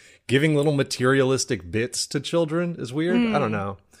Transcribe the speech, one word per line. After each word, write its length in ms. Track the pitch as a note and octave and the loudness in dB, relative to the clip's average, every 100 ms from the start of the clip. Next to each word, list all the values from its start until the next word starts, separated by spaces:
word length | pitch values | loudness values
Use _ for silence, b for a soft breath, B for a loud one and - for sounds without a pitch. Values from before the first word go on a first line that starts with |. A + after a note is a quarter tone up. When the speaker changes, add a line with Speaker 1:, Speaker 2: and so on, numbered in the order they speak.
| b b | b b
Speaker 1:
giving 300 | - C3+ D#3 | 0 2 4
little 180 | D3 D3+ | 2 2
materialistic 960 | C#3 C3+ - B2+ C3+ C3 C3 - G#2+ F2 | 0 0 0 2 4 4 0 -2 -4 -4
bits 360 | G#2+ B2 - - | -4 -4 -4 -6
to 120 | D3 | -6
children 560 | - E3+ D#3 E3 F3 E3 | -2 0 0 -2 -4 -6
is 120 | A#2+ | -6
weird. 240 | C#3+ E3+ | -2 0
I 220 | A#3+ A3+ D3 | 2 2 0
don't 100 | A2+ | 0
Speaker 2:
Mm. 20 | |
Speaker 1:
know. 260 | G#2 G2 F#2+ _ | -2 -4 -8 _